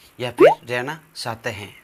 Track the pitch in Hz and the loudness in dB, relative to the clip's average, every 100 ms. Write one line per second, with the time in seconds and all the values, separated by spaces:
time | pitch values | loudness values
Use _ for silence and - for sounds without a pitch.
0 | _ - 123 - 466 - - 123 131 160 | _ -12 -6 4 4 4 -2 -6 -6 -10
1 | _ - 120 113 123 104 104 - | _ -14 -10 -8 -10 -10 -14 -18